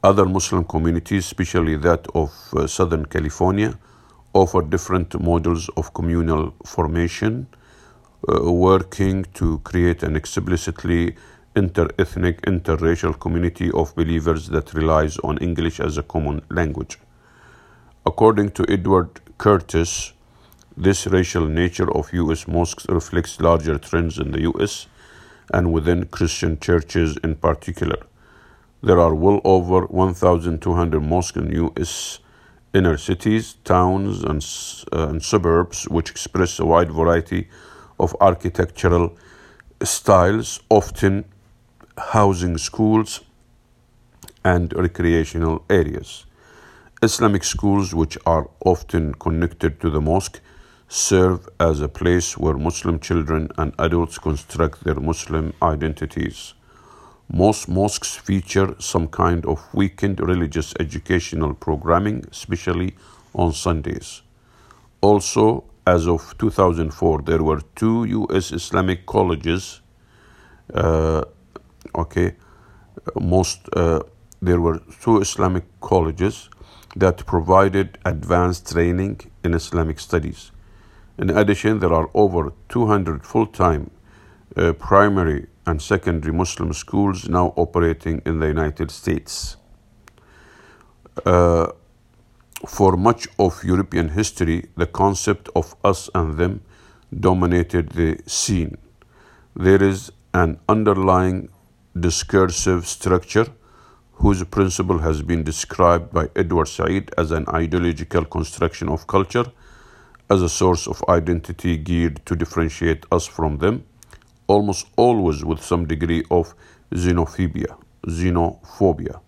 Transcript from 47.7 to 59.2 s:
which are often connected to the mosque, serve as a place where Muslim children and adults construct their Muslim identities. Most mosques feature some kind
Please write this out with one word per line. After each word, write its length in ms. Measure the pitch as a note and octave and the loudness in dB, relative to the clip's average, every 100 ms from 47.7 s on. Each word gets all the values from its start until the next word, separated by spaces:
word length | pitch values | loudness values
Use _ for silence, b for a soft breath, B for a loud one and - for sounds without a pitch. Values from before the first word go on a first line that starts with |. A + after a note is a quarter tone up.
| G2+ F#2+ | 0 0
which 240 | E2 D#2 - | -2 -2 -2
are 240 | - E2 D2 _ | 0 0 -2 _
often 500 | F#2 F2 - F2 D#2 | 0 0 -2 -2 -2
connected 640 | C#2 - E2 E2 - E2 D2+ | -4 -4 -2 -2 -2 -4 -2
to 100 | E2 | -2
the 100 | D2+ | -2
mosque, 400 | D2+ F2+ - - b b b b b | 0 0 -2 -14 b b b b b
serve 600 | - - F#2+ F#2 F2+ - _ | -6 2 4 4 2 -6 _
as 220 | E2+ D2+ | 0 2
a 80 | D2 | -4
place 500 | - E2+ F2 E2+ - | -2 2 2 0 -2
where 160 | D#2+ | -2
Muslim 460 | C#2 D#2 - F2 E2 | 0 -2 -2 -4 -4
children 500 | - F2 D2+ D#2+ D#2 - | -2 -2 0 -2 -4 -4
and 160 | D#2 - | -6 -2
adults 360 | D#2+ E2+ E2 - | 0 0 -2 -4
construct 680 | - D2+ - - D#2+ - | -4 -4 -6 -2 -2 -2
their 100 | E2+ | -4
Muslim 580 | D2 D2+ D#2+ - D#2+ D#2+ - | -2 -2 -4 -4 -4 -4 -2
identities. 920 | D#2+ D#2 D#2+ D#2+ D2+ - D2+ - - - b b b b b b _ | -2 0 -4 -6 -8 -6 -6 -8 -20 -20 b b b b b b _
Most 400 | F2 G2+ G#2+ - | 2 4 4 -2
mosques 460 | F2+ G2+ - - | 0 0 -2 -8
feature 600 | - - G2 F2+ G2 G2 - | -10 -2 -2 0 0 0 -2
some 300 | - F2+ D#2 | -4 -2 -2
kind 360 | - | 0